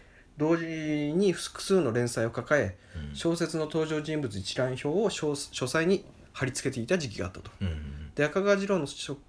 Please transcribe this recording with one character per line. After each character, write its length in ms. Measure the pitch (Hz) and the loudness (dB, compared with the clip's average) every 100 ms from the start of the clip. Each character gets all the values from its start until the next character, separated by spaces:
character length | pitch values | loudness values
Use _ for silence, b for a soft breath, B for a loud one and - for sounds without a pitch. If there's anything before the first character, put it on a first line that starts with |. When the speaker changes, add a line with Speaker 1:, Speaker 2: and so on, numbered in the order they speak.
| b b b - | b b b -2
Speaker 1:
同 180 | 156 170 | 2 2
時 100 | 165 | 0
に 680 | 160 156 147 147 165 202 | -4 -2 0 2 4 4
複 300 | 170 - - | 2 -4 -6
数 180 | - 190 | 2 4
の 100 | 135 | 4
連 160 | 120 120 | 2 2
載 200 | - 113 | 0 0
を 40 | |
抱 300 | 120 - 147 | -2 2 2
え、 160 | 98 - B 80 73 | 2 -2 B -10 -10
Speaker 2:
う 40 | |
ん。 20 | 71 | -2
Speaker 1:
小 200 | 170 170 | 0 0
説 220 | 160 165 | 0 -2
の 80 | 156 | -2
登 220 | 160 156 | 0 0
場 140 | 156 | -2
人 200 | 151 151 | -2 -2
物 120 | 131 101 | -2 -4
一 200 | 92 - | -4 0
覧 120 | 127 | 0
表 180 | 127 143 | 0 0
を 220 | 175 214 | 2 2
書-、 240 | - 151 143 | 0 -2 -2
書 320 | - - 127 | -6 -4 0
斎 200 | 160 165 | 2 4
に 180 | 196 - - - | 2 0 -18 -16
貼 120 | - 131 | -4 -2
り 60 | |
付 180 | - 135 | -2 -2
け 40 | |
て 60 | 117 | -2
い 60 | 113 | 0
た 140 | 185 | 0
時 100 | 135 | 0
期 100 | 101 | -4
が 60 | 92 | -6
あ 40 | |
っ 20 | |
た 80 | - | -8
と。 100 | - - | -14 -6
Speaker 2:
う 40 | 95 | -4
ん。 460 | 78 73 71 76 | -4 -6 -10 -6
Speaker 1:
で、 100 | - | -2
赤 200 | 147 190 | 0 2
川 140 | 202 196 | 4 2
次 100 | 196 | 2
郎 100 | 185 | 0
の 80 | 143 | 0
初-、 320 | - - 139 | -6 -8 -10